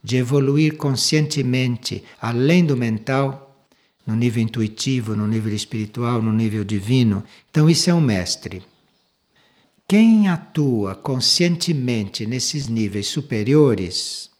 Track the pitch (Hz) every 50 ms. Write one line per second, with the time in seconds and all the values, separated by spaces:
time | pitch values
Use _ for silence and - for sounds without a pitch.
0 | - 107 120 127 127 117 139 143 135 135 143 147 156 156 151 151 - 143 135 -
1 | - - 156 156 151 151 - 147 131 127 123 131 127 123 120 117 - - - 98
2 | - - - _ - 113 120 120 131 143 170 180 175 151 139 123 120 113 110 107
3 | 110 - 131 135 139 135 135 - - _ _ _ _ _ _ _ _ _ _ _
4 | _ - 110 113 120 120 107 117 113 110 110 117 110 107 110 - - 135 131 127
5 | 110 107 107 104 104 104 113 110 107 113 104 104 - - - 110 107 104 - 117
6 | 120 120 123 117 113 110 107 110 113 110 104 110 101 98 107 101 95 107 131 131
7 | 120 110 101 101 - - - - _ _ _ 151 151 160 165 - - 180 175 170
8 | 156 123 104 92 90 - - - - 92 90 92 - _ _ _ _ _ _ _
9 | _ _ _ _ _ _ _ _ _ _ _ _ _ _ _ _ _ - 190 208
10 | 226 226 226 214 208 190 170 160 - - _ 156 147 135 123 110 101 95 95 -
11 | - - 135 127 120 - - - 175 175 175 165 - 175 165 139 127 123 120 110
12 | 104 98 - - 113 107 123 127 123 - - 147 135 110 113 113 110 101 95 104
13 | 98 - - 156 143 - 127 107 104 123 143 156 147 135 110 95 92 85 - -
14 | - - - - - - _